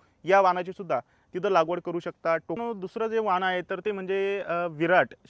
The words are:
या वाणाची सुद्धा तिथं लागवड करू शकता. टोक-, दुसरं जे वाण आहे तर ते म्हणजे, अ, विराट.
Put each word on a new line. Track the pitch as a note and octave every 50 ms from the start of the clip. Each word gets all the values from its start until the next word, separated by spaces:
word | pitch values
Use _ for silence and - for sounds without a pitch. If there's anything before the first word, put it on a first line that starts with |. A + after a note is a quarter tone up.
| _ _ _ _ -
या | D#3 F#3+ G3
वाणाची | G3 F#3 F3 F3+ F3+ F3+
सुद्धा | F#3 - G3+ E3 D3 B2 - _ _ _ _ _ -
तिथं | F3+ F3 G#3
लागवड | G3 E3+ E3 D#3+ F3 F3
करू | - F3+ E3 F3
शकता. | - F3+ D#3 _ - E3 E3 D#3+
टोक-, | - - E3+ F#3+ A#3 A#3 A#3
दुसरं | G3 F3+ F#3 - A3+ A3+ A3+
जे | A3 A3+
वाण | A3 G#3 F3+ F#3 F#3+
आहे | F#3 F#3 F3+
तर | F3 - G3 F3+
ते | F3+ G#3+
म्हणजे, | G#3 G3 F#3+ F3+ G3 G3 G3 G3 G3 G3+ - -
अ, | E3+ F3 F3 F3
विराट. | D#3+ C#3+ E3 E3 F#3 F3 C#3 A#2 - - _